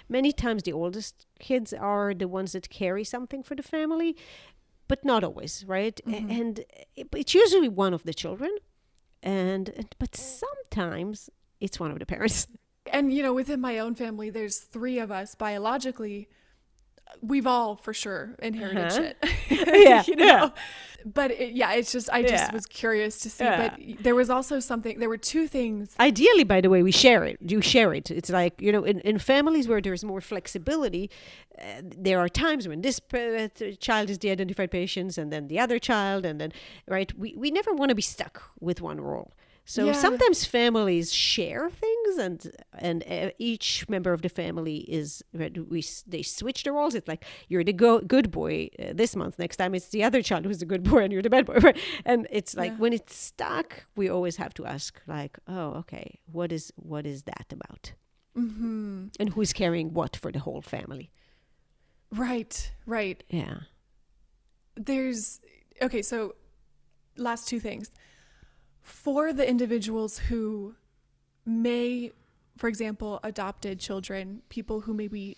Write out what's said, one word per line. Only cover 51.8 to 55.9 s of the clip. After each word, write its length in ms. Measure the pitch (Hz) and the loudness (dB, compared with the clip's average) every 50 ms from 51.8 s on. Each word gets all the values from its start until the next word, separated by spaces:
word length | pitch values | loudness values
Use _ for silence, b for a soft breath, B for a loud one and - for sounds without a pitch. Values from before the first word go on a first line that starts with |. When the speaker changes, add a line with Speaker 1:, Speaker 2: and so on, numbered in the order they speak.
| B B B B B | B B B B B
Speaker 1:
And 240 | - 247 240 220 - | 2 2 2 2 0
it's 240 | - 208 190 - - | -4 -4 -4 -4 -4
like, 160 | - 175 220 226 | -4 -4 -4 -2
Speaker 2:
Yeah. 40 | 220 220 | 0 0
Speaker 1:
when 80 | 233 | 0
it's 240 | 233 220 - - - | 0 0 -4 -8 -12
stuck, 680 | - - - - - - - - - 330 - - - - _ _ | -12 -10 -10 -10 -8 -6 -4 -4 -4 -6 -6 -12 -20 -20 _ _
we 140 | 208 196 185 | -4 -2 -2
always 260 | 180 180 180 175 170 | 0 -2 -2 -2 -4
have 180 | 190 185 - - | -6 -8 -10 -10
to 100 | - - | -10 -10
ask, 360 | - - 147 - - - - - | -10 -10 -8 -10 -12 -14 -16 -14
like, 320 | - 156 147 143 147 - - - | -10 -10 -8 -10 -10 -12 -16 -16
"Oh, 200 | - 185 185 165 147 - 151 170 | -12 -10 -8 -8 -8 -8 -10 -12
okay, 360 | - | -12